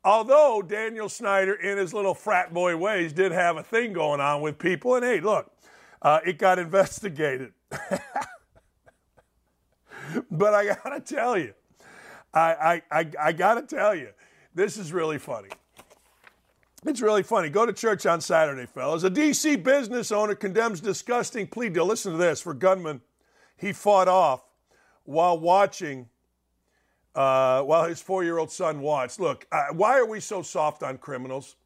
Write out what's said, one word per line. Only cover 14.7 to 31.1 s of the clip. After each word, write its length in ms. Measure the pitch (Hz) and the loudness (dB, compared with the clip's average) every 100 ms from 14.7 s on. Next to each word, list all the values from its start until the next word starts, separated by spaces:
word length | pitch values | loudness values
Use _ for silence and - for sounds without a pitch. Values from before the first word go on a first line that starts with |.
| 208 | -2
is 160 | 170 | -8
really 240 | 175 160 151 | -4 -4 -4
funny. 320 | - 117 98 - _ - - _ _ _ - _ _ _ _ _ - | -8 -10 -10 -20 _ -20 -20 _ _ _ -20 _ _ _ _ _ -6
It's 160 | 247 | -2
really 220 | 220 214 | 2 2
funny. 260 | - 220 156 | 2 -2 0
Go 160 | 170 233 | 0 0
to 80 | |
church 320 | 196 226 196 190 | 0 -2 0 0
on 140 | 170 | 0
Saturday, 440 | - 165 156 135 120 | 2 2 2 -2 -10
fellas. 380 | - 131 165 | -8 -4 0
A 60 | 185 | 0
D 240 | 185 302 | 2 2
C 220 | - 302 269 | 2 0 0
business 560 | 170 285 220 247 - | 2 2 0 -6 -2
owner 240 | 208 214 202 | 0 0 -2
condemns 460 | 196 185 233 180 | -2 0 -2 -2
disgusting 680 | 208 180 - 240 214 240 196 | -6 -6 -2 -4 -2 -8 -8
plea 220 | 226 240 | -6 -4
deal. 160 | 170 175 | 0 0
Listen 260 | 220 202 | -2 -4
to 60 | 160 | 0
this. 240 | 175 - | 0 0
For 120 | 175 | -8
gunman 480 | 135 185 190 165 135 _ _ _ _ _ _ | 0 2 2 -2 -10 _ _ _ _ _ _
he 160 | 196 | -10
fought 360 | - 202 202 185 | -2 4 4 6
off 360 | 185 160 127 _ _ _ _ _ _ - | 6 4 2 _ _ _ _ _ _ -4
while 340 | 151 180 170 | 2 2 2
watching, 680 | 165 190 196 - 160 131 120 _ _ _ _ _ _ _ _ _ _ - | 4 4 4 0 -10 -10 -16 _ _ _ _ _ _ _ _ _ _ 0
uh, 460 | 135 131 131 131 | 2 4 4 2
while 240 | 135 165 170 | 2 2 2
his 140 | 165 | -4
four-year-old 500 | - 190 170 165 160 | -6 -2 -2 -2 -6
son 300 | - 170 151 | -4 -4 -2
watched. 380 | 143 147 123 - | -4 -2 -4 -4
Look, 280 | 170 135 - | -4 -4 -4
uh, 160 | 156 143 | -4 -2
why 260 | 160 214 269 | 0 4 4
are 80 | 226 | 2
we 140 | 214 | -4
so 220 | - 202 | -8 -10
soft 420 | 160 180 151 147 | -6 -2 -2 -4
on 140 | 139 135 | -10 -10
criminals? 580 | - | -12